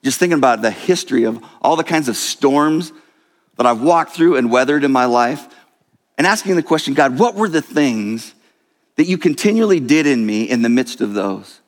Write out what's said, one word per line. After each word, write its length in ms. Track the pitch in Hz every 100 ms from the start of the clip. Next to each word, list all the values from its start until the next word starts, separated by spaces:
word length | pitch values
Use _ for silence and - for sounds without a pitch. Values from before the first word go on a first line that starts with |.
Just 160 | 139 127
thinking 180 | 180 160
about 240 | 131 113
the 80 | 110
history 540 | 104 - 180 - 131
of 180 | 117 113 - -
all 140 | -
the 80 | 160
kinds 260 | 160 160 131
of 80 | 101
storms 760 | - - 139 139 151 156 175 - _ _ _ _ _ -
that 100 | 120
I've 140 | 113
walked 320 | 143 170 160
through 220 | - 165 143
and 160 | 120
weathered 320 | 123 131 147
in 80 | 139
my 140 | 131 123
life, 420 | 120 120 143 - - _ _ _ _ _ -
and 100 | 170
asking 280 | 208 196
the 80 | 180
question, 320 | - 160 -
"God, 240 | 139 139 127
what 160 | 233
were 140 | 196 214
the 120 | 160
things 760 | - 151 143 113 104 113 - _ _ _ _ _ _
that 120 | - 165
you 120 | 185
continually 600 | - 147 208 220 214 180
did 260 | 123 156 147
in 180 | 127
me 200 | 107 107
in 180 | 110 120
the 60 | 117
midst 320 | 120 127 -
of 140 | 110
those?" 460 | 101 98 95 98 -